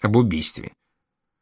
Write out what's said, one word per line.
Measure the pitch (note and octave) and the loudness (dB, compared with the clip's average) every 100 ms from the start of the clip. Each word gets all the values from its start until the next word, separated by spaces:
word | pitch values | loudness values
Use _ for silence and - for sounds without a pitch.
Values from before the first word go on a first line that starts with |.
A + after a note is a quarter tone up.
об | G#2+ A2+ | 2 4
убийстве». | A#2 D#2+ - - - - _ _ _ _ _ _ | 2 0 -6 -10 -14 -18 _ _ _ _ _ _